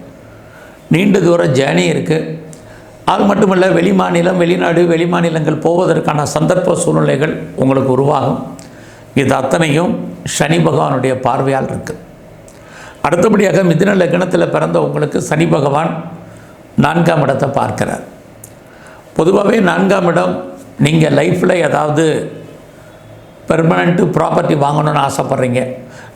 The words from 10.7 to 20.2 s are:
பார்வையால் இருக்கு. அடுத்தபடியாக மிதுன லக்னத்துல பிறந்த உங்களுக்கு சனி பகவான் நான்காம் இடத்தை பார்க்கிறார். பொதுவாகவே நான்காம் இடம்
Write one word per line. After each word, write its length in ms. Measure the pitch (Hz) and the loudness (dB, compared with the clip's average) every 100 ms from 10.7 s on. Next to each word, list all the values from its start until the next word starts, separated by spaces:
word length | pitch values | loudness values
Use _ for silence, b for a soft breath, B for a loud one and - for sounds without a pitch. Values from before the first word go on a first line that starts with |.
| 139 151 135 127 | 0 0 0 -2
பார்வையால் 540 | 127 120 135 135 135 - | -2 -2 0 0 -2 -2
இருக்கு. 300 | - - - - - - - - B B B B B | -6 -10 -14 -16 -20 -20 -20 -20 B B B B B
அடுத்தபடியாக 600 | 226 262 226 202 196 170 | -2 2 4 4 4 4
மிதுன 320 | 180 151 196 | 2 2 2
லக்னத்துல 520 | 196 170 175 180 175 165 | 2 2 0 0 0 0
பிறந்த 360 | 156 160 170 | 0 0 0
உங்களுக்கு 400 | 147 147 147 156 | 0 -2 -4 -4
சனி 240 | 151 156 165 | -2 0 0
பகவான் 580 | 156 139 143 170 - - - B B B B B - | 2 0 0 -2 -6 -12 -16 B B B B B 0
நான்காம் 460 | - 165 170 160 | 0 2 2 2
இடத்தை 260 | 139 135 127 | 0 0 -2
பார்க்கிறார். 520 | 120 113 - - - - - - - - B B B B B B - | -2 -2 -4 -4 -6 -10 -20 -20 -20 -20 B B B B B B -2
பொதுவாகவே 420 | 160 202 202 233 | 2 2 2 2
நான்காம் 480 | 180 170 190 190 175 | 2 2 2 2 2
இடம் 360 | 170 | 0